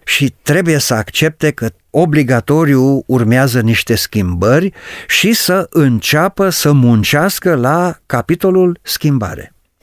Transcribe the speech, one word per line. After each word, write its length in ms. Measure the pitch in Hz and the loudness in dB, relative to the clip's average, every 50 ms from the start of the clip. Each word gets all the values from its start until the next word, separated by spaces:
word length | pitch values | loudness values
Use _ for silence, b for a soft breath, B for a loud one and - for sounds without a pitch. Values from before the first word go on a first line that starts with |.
| - | -8
și 320 | - - - 143 127 - _ | -4 -2 -2 -2 -2 -4 _
trebuie 360 | - - 147 180 185 165 156 | -4 -2 0 0 0 0 0
să 160 | 143 - - 127 | 0 -2 -2 -2
accepte 580 | 110 101 - - - 156 160 156 - 160 151 | -4 -4 -4 -4 -2 -2 -2 -2 -2 -4 -4
că 180 | 139 - 117 113 - _ _ _ | -2 -4 -6 -8 -8 _ _ _
obligatoriu 1120 | - 147 180 165 147 151 135 120 131 117 - - 147 160 165 143 139 131 131 139 139 131 - | -2 0 0 2 2 0 0 2 0 0 0 0 0 2 2 2 2 2 2 2 0 0 0
urmează 540 | - 127 123 117 110 123 127 139 131 117 127 | 0 0 0 2 2 2 2 2 2 0 0
niște 360 | 110 113 113 - - - 113 | 0 0 0 0 0 -2 -2
schimbări 760 | - - - - 110 95 90 90 87 95 110 131 160 190 196 B B B B B B B | -2 -4 -4 -4 -2 -2 -2 -2 0 0 2 2 2 0 -2 B B B B B B B
și 260 | - - - - 214 233 | -4 -2 0 0 0 0
să 340 | - - - 180 190 175 - | 0 -2 -2 -2 -2 -2 -2
înceapă 800 | - 165 147 131 120 107 - - 151 151 170 196 - - 196 185 | 0 2 2 2 2 0 -2 -2 0 0 0 0 -2 -2 -2 -2
să 220 | - - - 147 | -2 0 0 2
muncească 840 | 147 139 123 120 117 107 101 - - 147 170 196 - - - 185 165 | 4 4 4 4 4 2 2 0 0 0 0 -2 -2 -2 -2 0 0
la 420 | 127 120 131 156 175 180 175 160 - _ | 0 0 0 0 0 0 -2 -4 -8 _
capitolul 760 | - - 120 - - 175 170 - 190 185 185 185 175 175 - | -6 -4 -4 -2 -2 -2 -2 0 0 2 2 2 0 -2 -4
schimbare. 720 | - - - - - 151 139 123 104 85 78 - - - _ _ _ _ _ _ | -8 -10 -6 -4 -2 0 0 0 -2 -6 -8 -12 -16 -18 _ _ _ _ _ _